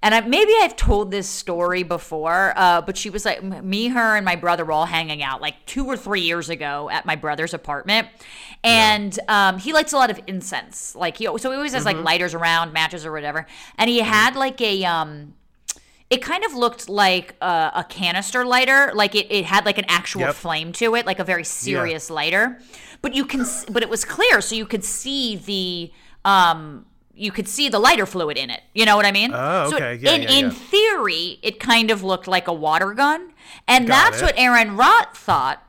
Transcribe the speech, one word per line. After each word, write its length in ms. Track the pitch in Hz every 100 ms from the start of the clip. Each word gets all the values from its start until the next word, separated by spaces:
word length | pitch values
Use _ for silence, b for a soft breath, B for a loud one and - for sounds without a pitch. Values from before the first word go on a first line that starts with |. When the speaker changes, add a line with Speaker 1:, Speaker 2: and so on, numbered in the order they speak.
Speaker 1:
and 140 | -
I, 60 | 226
maybe 320 | 233 285 415 440
I've 160 | 381 -
told 340 | - 202 202
this 180 | 202 196
story 540 | - - 170 175 180
before, 680 | 175 170 - 160 156 175 190 -
uh, 260 | 185 175
but 140 | 165 190
she 140 | 214
was 140 | 196
like, 140 | 208 170
m-, 300 | 190 185 190
me, 200 | 196 240
her, 260 | 254 226 214
and 80 |
my 120 | 190 175
brother 280 | 170 170
were 60 | 160
all 140 | 156 170
hanging 380 | 165 160 151
out, 160 | 139 135
like, 260 | 151 - -
two 200 | - 233
or 100 | 262
three 240 | - 202
years 280 | 170 170 156
ago 400 | 165 147 143 147
at 120 | 151
my 120 | - 160
brother's 360 | 156 147 165
apartment. 540 | 180 - 143 175 214 220 _ B B B B
Speaker 2:
Yeah. 300 | 233 233 220
Speaker 1:
And, 240 | 214 202 190 -
um, 300 | 214 196 185
he 140 | 202
likes 200 | 311 311
a 40 | 285
lot 140 | 254
of 100 | 269 -
incense. 680 | 190 - 143 - - -
Like, 220 | - 175 165
he, 80 |
so 260 | 220 220 254
he 60 | 262
always 160 | 294
has, 120 | 262
like, 120 | - 165
Speaker 2:
Mm-hmm. 80 | 165
Speaker 1:
lighters 260 | 175 175
around, 380 | 165 165 165 165
matches 320 | 156 160 175
or 60 | 156
whatever. 340 | 156 147 147 160 B B -
And 140 | 226
he 100 | 240
Speaker 2:
Mm-hmm. 80 | 220
Speaker 1:
had, 240 | 214 226 262
like, 240 | 262 262
a, 240 | 226 196
um, 500 | 185 165 156 151 147 - _ _ - - b b _
it 120 | 254
kind 220 | 247 349
of 100 | 427
looked 340 | 277 240 233 -
like 460 | 202 196 185 175 -
a, 300 | 175 170 160
a 120 | - 170
canister 560 | - 185 175 202 254
lighter. 480 | 247 247 262 269 277
Like, 220 | 208 202 208
it, 100 | 202
it 160 | 202 170
had, 200 | 196 208
like, 120 | 202
an 60 | 185
actual 320 | 175 - 196
Speaker 2:
Yep. 120 | 139 147
Speaker 1:
flame 360 | 170 156 160
to 200 | 175 226
it, 120 | 233 240
like, 120 | 185
a 60 |
very 160 | 180 175
Speaker 2:
Yeah. 40 | 165
Speaker 1:
serious 640 | - - 139 151 160 -
lighter. 520 | 160 151 180 233 247 B B B B
But 120 | - 269
you 80 |
can, 160 | 277 269
s-, 260 | 240 - -
but 140 | 220
it 60 | 226
was 160 | 214
clear, 360 | - - 453 240
so 140 | -
you 100 | 226
could 200 | 220 220
see 500 | 190 - 254 277 247 202
the, 560 | - 196 185 175 165 b b b
um, 640 | 196 196 175 160 156 143 - _ _
you 180 | _ 208
could 160 | 190 214
see 200 | - 285
the 120 | 220
lighter 260 | 233 311 190
fluid 320 | 185 160 143
in 100 | 131
it. 120 | 120 _
You 120 | - 220
know 80 | 208
what 80 |
I 60 | 202
mean? 220 | 196 226
Speaker 2:
Oh, 340 | 123 135 185 147
Speaker 1:
So 60 | 294
Speaker 2:
okay. 180 | 123 120
Speaker 1:
it, 40 |
Speaker 2:
Yeah, 100 | 220
Speaker 1:
in, 100 | 330
Speaker 2:
yeah, 80 | 247
Speaker 1:
in 140 | 269 262
Speaker 2:
yeah. 40 |
Speaker 1:
theory, 840 | 247 - 392 440 415 214 160 175 -
it 160 | - -
kind 320 | 233 233 220
of 140 | 214
looked 240 | 190 185 185
like 180 | 185 180
a 60 |
water 400 | 170 156 160 190
gun. 380 | 208 285 311 359 _ B B -
And 220 | 254 233
Speaker 2:
Got 240 | 262 403
Speaker 1:
that's 100 | -
Speaker 2:
it. 20 |
Speaker 1:
what 100 | 359 254
Aaron 380 | 247 240 220 196
Rott 380 | 262 453 - -
thought. 460 | - 165 131 -